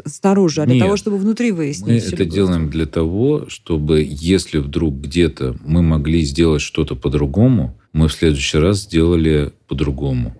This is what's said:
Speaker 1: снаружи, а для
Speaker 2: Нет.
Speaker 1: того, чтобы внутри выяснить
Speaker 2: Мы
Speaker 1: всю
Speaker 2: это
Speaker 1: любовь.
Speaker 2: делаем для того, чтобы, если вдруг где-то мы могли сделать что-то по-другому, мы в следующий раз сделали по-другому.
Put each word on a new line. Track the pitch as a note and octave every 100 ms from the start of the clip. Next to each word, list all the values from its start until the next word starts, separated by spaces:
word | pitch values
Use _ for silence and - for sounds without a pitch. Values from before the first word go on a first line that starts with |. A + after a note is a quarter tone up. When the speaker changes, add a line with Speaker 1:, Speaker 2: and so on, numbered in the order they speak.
| -
Speaker 1:
снаружи, | - G3 G3 F3+ D3
а | D3
для | B2+
Speaker 2:
Нет. |
Speaker 1:
того, | F#3 G3+
чтобы | A3 G3+
внутри | G3+ A3 A#3+
выяснить | F3 D3 D#3+ A#2
Speaker 2:
Мы | A#2
Speaker 1:
всю | F#2+
Speaker 2:
это | E2+
Speaker 1:
любовь. | F#2 F#2
Speaker 2:
делаем | F#2 F2 D#2
для | D#2 D#2+
того, | E2+ D#2+ F#2+ C3 A2+ B1+
чтобы, | - - D#2+ D2+ D#2 D2+
если | D2 D#2+ F#2+ - D#2
вдруг | C#2+ C#2+ D#2+ C#2
где-то | C#2 C#2+ - - C2 - -
мы | E2+
могли | E2 D#2+ D2 E2
сделать | D2+ C#2 E2 D2+
что-то | - - D2+ C2
по-другому, | C#2+ D2 C#2+ D#2 B2 A#2 B1+ - _
мы | D#2 D#2+
в |
следующий | - E2+ C#2 - D#2+
раз | E2 G2+
сделали | - E2 E2 E2+ D#2+ D2+ C#2+ - -
по-другому. | C#2 C#2 C2+ C#2 B1+ A1+ -